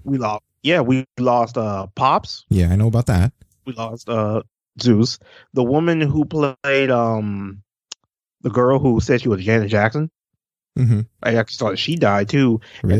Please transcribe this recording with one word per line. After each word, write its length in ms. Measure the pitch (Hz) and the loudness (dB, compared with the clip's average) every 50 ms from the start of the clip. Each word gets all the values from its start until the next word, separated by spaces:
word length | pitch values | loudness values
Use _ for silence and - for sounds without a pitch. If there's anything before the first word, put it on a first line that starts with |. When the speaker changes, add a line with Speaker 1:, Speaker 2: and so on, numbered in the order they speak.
| - | -8
Speaker 1:
We 140 | 139 139 131 | -4 -4 -4
lost, 240 | 117 104 107 107 _ _ _ _ - | -2 -4 -6 -6 _ _ _ _ -2
yeah, 180 | 143 170 170 | 0 0 2
we 240 | 127 120 131 131 131 _ - - | 2 2 0 0 -2 _ -8 -2
lost, 400 | 123 123 120 120 117 117 123 123 | 0 0 2 2 0 -2 -4 -6
uh, 280 | 110 107 101 95 98 95 - | -4 -4 -4 -6 -8 -10 -6
Pops. 480 | - 135 131 156 214 - - - - - - | -2 0 2 2 0 -2 -6 -16 -16 -6 -2
Speaker 2:
Yeah, 220 | - 92 87 85 | 0 2 2 2
I 60 | 92 | 2
know 120 | 101 110 113 | 2 2 2
about 180 | 110 117 123 | 2 0 0
that. 260 | - 110 90 87 127 - _ - _ _ _ - | 2 2 2 2 0 -2 _ -20 _ _ _ -14
Speaker 1:
We 60 | 131 120 | -14 -10
lost, 360 | 110 113 113 113 120 - - | -10 -10 -10 -10 -12 -8 -6
uh, 340 | 117 110 107 104 107 110 - _ _ _ _ _ _ - | -4 -2 -2 -2 -2 -4 -6 _ _ _ _ _ _ -4
Zeus. 380 | 107 120 113 104 117 123 - - _ - - - - _ - | 2 4 4 4 4 0 -2 -8 _ -20 -20 -20 -20 _ -2
The 100 | 127 123 | -2 0
woman 360 | 120 139 151 165 170 165 160 | 0 0 0 0 0 0 0
who 240 | 156 143 139 156 147 | 0 0 0 0 -2
played, 640 | - 165 156 147 139 131 _ - 143 139 135 135 127 | -2 -2 -2 -2 -2 -4 _ -4 -2 0 0 2 2
um, 720 | 127 120 117 113 113 110 107 104 101 98 98 98 98 101 - _ _ _ _ _ - _ _ _ _ _ _ _ _ _ - | 2 2 2 0 -2 -2 -4 -4 -6 -8 -8 -10 -14 -16 -20 _ _ _ _ _ -20 _ _ _ _ _ _ _ _ _ -8
the 80 | 120 | -4
girl 280 | 104 123 123 127 135 135 | 0 2 2 2 2 2
who 220 | 143 131 117 113 | 2 2 2 2
said 200 | - - 127 117 | 2 0 0 0
she 80 | - 127 | 0 0
was 160 | 104 95 92 | -2 -2 0
Janet 260 | 107 113 113 107 101 | 0 0 0 0 0
Jackson. 400 | 110 104 104 113 117 147 156 160 _ _ _ _ _ _ _ _ _ _ _ _ - | 0 2 0 0 0 -2 -6 -6 _ _ _ _ _ _ _ _ _ _ _ _ -4
Speaker 2:
Mm-hmm. 240 | - 123 113 110 104 110 - _ - - | 0 2 2 2 2 0 -4 _ -6 -4
Speaker 1:
I 140 | 113 113 | 0 0
actually 200 | 117 110 - - | 0 0 -2 -4
saw 140 | - 127 127 | -4 -4 -4
that 80 | 95 92 | -2 -4
she 180 | - - 165 | -4 -4 -2
died 320 | 170 - 104 101 101 101 107 | 0 2 2 2 2 0 0
too. 320 | 139 143 135 123 113 110 - - - - - | 0 2 2 2 2 0 -4 -10 -18 -6 -2
And 80 | 101 | 0
the 60 | 95 110 | 2 4